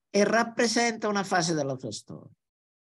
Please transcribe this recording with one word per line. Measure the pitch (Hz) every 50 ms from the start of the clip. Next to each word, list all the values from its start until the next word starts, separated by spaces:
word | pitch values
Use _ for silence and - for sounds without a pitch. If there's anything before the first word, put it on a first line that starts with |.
| _ _
e | - 202 202
rappresenta | 196 202 226 233 233 233 - 247 226 220 240 240 233 226 - - 214
una | 208 202 190
fase | 185 202 180 165 170 170
della | 156 143 135 135 127
sua | - 117 104
storia. | - - _ 80 73 - - _ _ _ _ _ _ _ _ _ _ _ _ _